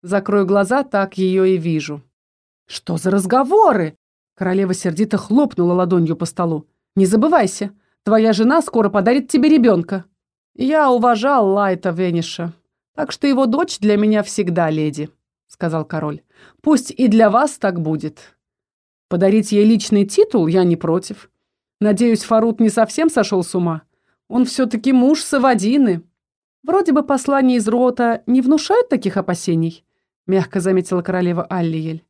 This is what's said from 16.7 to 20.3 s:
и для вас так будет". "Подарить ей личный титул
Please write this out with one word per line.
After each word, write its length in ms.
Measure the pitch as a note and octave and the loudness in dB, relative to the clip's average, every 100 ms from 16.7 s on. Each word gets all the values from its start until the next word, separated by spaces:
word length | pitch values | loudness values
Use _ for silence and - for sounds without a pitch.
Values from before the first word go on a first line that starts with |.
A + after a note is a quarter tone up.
| C#4+ - | 0 -2
и 160 | - B3+ | -2 2
для 240 | A3 A3 | 4 4
вас 260 | A3 C#4+ - | 4 0 -2
так 240 | G3+ F3 | -6 -4
будет". 560 | D#3 D#3 D#3 - - _ _ _ _ _ _ _ _ | -4 -6 -8 -14 -20 _ _ _ _ _ _ _ _
"Подарить 420 | F3+ G3 G#3+ G#3 | 0 2 2 2
ей 140 | G#3 | 2
личный 400 | G#3+ A3+ - G#3 | 4 2 2 0
титул 400 | G3+ - G#4+ | 2 2 2